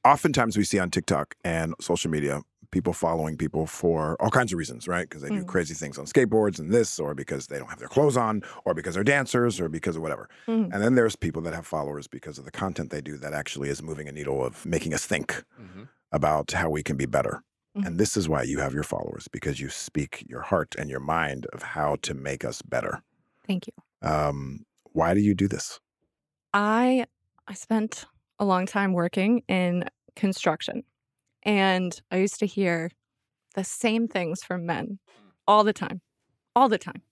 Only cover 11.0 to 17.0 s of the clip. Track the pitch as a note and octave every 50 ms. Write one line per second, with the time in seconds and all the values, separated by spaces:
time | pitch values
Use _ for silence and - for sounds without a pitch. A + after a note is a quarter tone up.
11 | A#2 A2 F#2 _ - E2 D2+ E2 E2 E2 D#2+ E2+ D#2+ - - D#2 C#2+ C#2+ D2 D2
12 | C#2 - - C#2 - D#2 D2 C#2+ C2+ - - - G2 F#2+ E2+ - D#2+ - - D2
13 | C2+ D2 D2+ C#2 C#2 D2 D2+ D2 C#2+ - - C#2+ C#2 C#2+ C#2 C2+ D2+ D#2+ D#2 C#2+
14 | D2+ C#2+ C#2 D2+ C#2+ C#2 C#2 C2+ B1+ B1 - - - E2+ E2+ D#2 - E2 D2+ C#2+
15 | - - F#2+ D2+ C#2 - - - - _ _ - A2 F2+ F2+ F#2+ A2+ C#3 _ _
16 | _ _ D#2 D2+ D2 D#2 D#2 D2+ D2 - - F2 E2+ D#2+ D2+ D2+ D2 - D2+ C2+